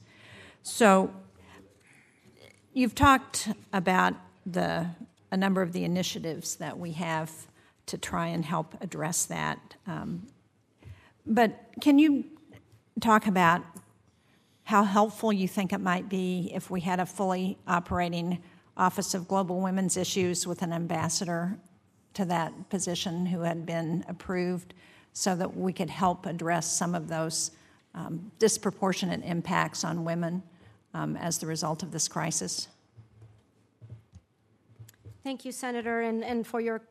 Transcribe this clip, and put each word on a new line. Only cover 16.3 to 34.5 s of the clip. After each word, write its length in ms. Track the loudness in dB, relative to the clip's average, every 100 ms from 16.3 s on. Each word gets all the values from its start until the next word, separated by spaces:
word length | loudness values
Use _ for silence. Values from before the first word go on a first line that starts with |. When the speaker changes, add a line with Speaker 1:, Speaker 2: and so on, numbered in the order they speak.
| -2 -4
Speaker 1:
if 160 | -6 -6
we 120 | -4
had 180 | -2 0
a 60 | -2
fully 500 | -2 -2 0 -2 -4 -2
operating 760 | -2 0 -2 0 -2 -2 -4 -6 -20 _ 0
Office 380 | 0 2 -2
of 120 | -4 -2
Global 360 | 0 0 0
Women's 340 | 0 0 0 0
Issues 500 | -2 0 0 0 -4
with 140 | -4
an 140 | -4
ambassador 840 | -4 -2 -2 0 -2 -2 -2 -4 -6 -12 _ _ _ _
to 140 | -4 -2
that 420 | 0 -2 -6 -6
position 560 | -4 -2 -4 -4 -2
who 160 | 0 0
had 240 | 0 -2
been 400 | -2 -2 -2 -2 -4
approved 680 | -8 -4 -2 0 -2 -6 -18 -20 -20 -16
so 200 | -4 0 0
that 200 | -2 -2
we 160 | -2
could 160 | -2 -4
help 380 | 0 2 2 -2
address 440 | -4 0 0 0
some 240 | -2 0
of 140 | -2 -2
those, 440 | -4 -2 -2 -6 -8 -20 _ _
um, 360 | -12 -8 -8 -10 2
disproportionate 840 | 2 4 -2 0 0 0 0 -2
impacts 580 | -2 -4 0 2 0 -2
on 220 | -4 -4
women, 380 | -2 -2 -2 -4 -8 -18 -20 -20 _
um, 240 | -6 -6 -4
as 220 | -4 -4
the 80 | -4
result 360 | -4 -2 -4
of 80 | -6
this 160 | -4 -4
crisis? 600 | -2 -2 -2 -4 -6 -8 _ _ -20 -20 -20 -20 -20 _ _ _ _ -20 -20 _ -20 _ _ _